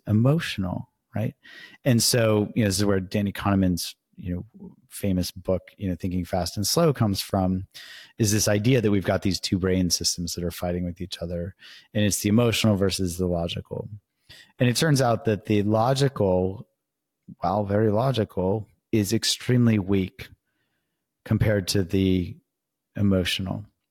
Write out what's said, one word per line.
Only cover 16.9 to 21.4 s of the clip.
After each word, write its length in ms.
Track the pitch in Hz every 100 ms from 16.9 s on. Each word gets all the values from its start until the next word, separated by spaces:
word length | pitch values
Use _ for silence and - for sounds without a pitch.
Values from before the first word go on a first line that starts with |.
| _ _ _ - -
while 240 | 85 101 101
very 260 | 101 110
logical, 760 | 104 135 117 101 - 92 110 101 _ -
is 220 | 113 98
extremely 640 | 113 - - - 123 120 107
weak 500 | 92 98 92 - - _ _ _ _ _ _ _ _ _ -
compared 420 | 107